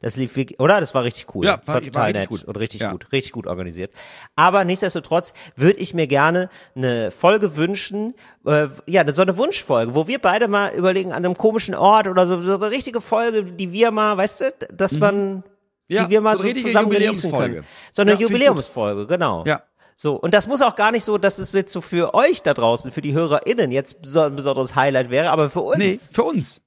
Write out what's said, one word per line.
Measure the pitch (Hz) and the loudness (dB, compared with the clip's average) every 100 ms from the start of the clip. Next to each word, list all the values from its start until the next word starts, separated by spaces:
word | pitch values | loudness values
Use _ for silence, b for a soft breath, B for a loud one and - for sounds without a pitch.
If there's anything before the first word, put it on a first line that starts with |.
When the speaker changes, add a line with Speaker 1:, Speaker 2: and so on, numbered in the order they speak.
Speaker 1:
Das | 113 117 | -8 -6
lief | 127 - | -6 -4
wirklich, | 131 - | -6 0
oder? | 143 202 | 2 2
Das | 165 135 | 2 -2
war | |
richtig | 123 - - - | -2 -6 -12 -2
cool. | 175 | 0
Speaker 2:
Ja, | 185 | 0
Speaker 1:
Das | - | -2
war | 151 | -4
Speaker 2:
war, | |
Speaker 1:
total | 131 123 | -4 -2
Speaker 2:
war | 110 | -2
richtig | 104 | -2
Speaker 1:
nett | 95 | -4
Speaker 2:
gut. | 104 | -8
Speaker 1:
und | - 101 | -10 -8
richtig | 110 107 | -8 -6
Speaker 2:
Ja. | 107 | -8
Speaker 1:
gut, | 90 - | -8 -4
richtig | 135 131 | -4 -4
gut | 117 - | -12 -10
organisiert. | 90 90 85 95 B B B B - | -8 -8 -10 -12 B B B B 2
Aber | 170 190 180 | 4 4 0
nichtsdestotrotz | 185 196 175 - 160 - B B - | -2 -4 -6 -2 -2 -2 B B 0
würde | 147 208 | 2 2
ich | 185 | -2
mir | 170 151 | -4 0
gerne | 139 151 175 185 B B - | 2 4 2 -4 B B -4
eine | 131 120 107 | -2 -2 -4
Folge | - 170 208 202 147 | 0 2 4 2 -2
wünschen, | 165 196 - 196 220 254 b b - | -2 -2 -6 -6 -8 -10 b b 0
äh, | 151 151 131 - | 2 0 -4 -2
ja, | 185 147 | 2 2
so | 147 | 2
eine | 185 180 | 2 2
Wunschfolge, | 285 403 - 131 113 131 | -2 -2 0 0 2 0
wo | 160 | -2
wir | 269 | 0
beide | 190 196 226 | 0 2 2
mal | 202 202 | 0 0
überlegen, | - 180 185 185 | 0 0 0 -2
an | 147 | -2
einem | 175 180 | -2 2
komischen | 220 220 - 185 | 2 2 -4 2
Ort | 190 214 196 | 6 6 4
oder | 185 180 | 2 2
so, | 180 | 2
so | 180 196 | 0 -2
eine | 208 | -2
richtige | 254 277 233 | -4 -4 -8
Folge, | - 220 233 220 185 | -2 -2 0 -2 -4
die | 175 185 | -8 -8
wir | 185 233 | 2 2
mal, | 214 214 202 | 4 0 2
weißt | 208 - | 0 0
du, | 262 - - | -6 -6 -16
dass | - 190 | -2 -2
Speaker 2:
Mhm. | 151 | 2
Speaker 1:
man, | 202 202 196 196 185 _ _ _ _ | 2 2 -2 -6 -12 _ _ _ _
Speaker 2:
Ja, | 185 185 | -2 2
Speaker 1:
die | |
wir | 208 | 4
mal | 214 | 4
Speaker 2:
so | 214 | 2
Speaker 1:
so | 196 | 0
Speaker 2:
richtige | 247 240 | -2 0
Speaker 1:
zusammen | 214 214 | 2 2
genießen | 208 214 202 165 | 2 0 0 -2
Speaker 2:
Jubiläumsfolge. | 139 127 82 | -2 -2 -4
Speaker 1:
können. | 76 B B | -12 B B
So | - | 0
eine | 202 | 4
Speaker 2:
Ja, | 208 | 4
find | |
ich | 226 | 4
gut. | 226 | 4
Speaker 1:
Jubiläumsfolge, | 277 190 131 - 104 101 104 | 4 2 -4 -4 -2 -2 -2
genau. | 175 160 90 82 | 0 0 -2 -2
Speaker 2:
Ja. | 151 _ _ b b | -4 _ _ b b
Speaker 1:
So, | 151 139 | -4 -2
und | - | 2
das | 208 202 | 2 2
muss | 269 | 2
auch | 254 - | 2 2
gar | 208 | 0
nicht | 233 214 | 0 -2
so, | 208 | 0
dass | 196 185 | 0 -2
es | 185 | -4
jetzt | 196 190 | -4 -4
so | 185 | -8
für | - 175 170 190 | -4 -2 0 4
euch | 285 370 | 2 2
da | - | 0
draußen, | 143 117 117 131 | 2 2 2 -2
für | 123 | -8
die | 147 | -4
HörerInnen | 143 165 147 - 240 160 | -2 0 0 0 0 0
jetzt | 127 139 - | 0 -4 -14
so | 143 147 | -4 0
ein | 151 139 | 0 0
besonderes | 139 135 127 - | -4 -2 -2 0
Highlight | 139 135 123 | 2 2 0
wäre, | 127 165 | 0 2
aber | 156 147 | 2 0
für | 170 | -2
uns. | 135 160 | -2 0
Speaker 2:
Nee, | 196 185 - | 0 -2 -6
für | - | -2
uns. | 233 277 139 - | 0 0 -6 -10